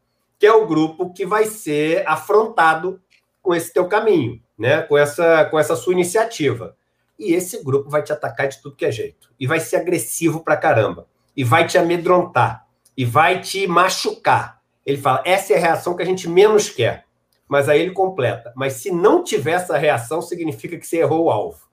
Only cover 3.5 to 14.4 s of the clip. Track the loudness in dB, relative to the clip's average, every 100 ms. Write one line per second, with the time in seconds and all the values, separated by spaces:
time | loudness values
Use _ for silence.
3.5 | -2 0 -2 0 0 2 2 0 -8 _
4.5 | -4 0 0 2 2 2 2 4 4 2
5.5 | 0 0 -2 0 0 0 0 -2 -2 -2
6.5 | -2 -10 _ _ _ _ _ -2 -2 -2
7.5 | -8 -2 -4 -2 -4 -4 -6 -6 -4 -6
8.5 | -6 -18 -6 -4 -4 -10 -12 _ _ -4
9.5 | -4 -2 -4 -2 -4 -4 -2 -2 -2 -2
10.5 | 0 2 2 0 -6 -16 _ _ -6 0
11.5 | 2 2 2 2 0 2 2 2 0 -2
12.5 | -4 _ _ _ -6 0 2 2 0 -4
13.5 | -4 0 2 2 0 -4 -2 0 0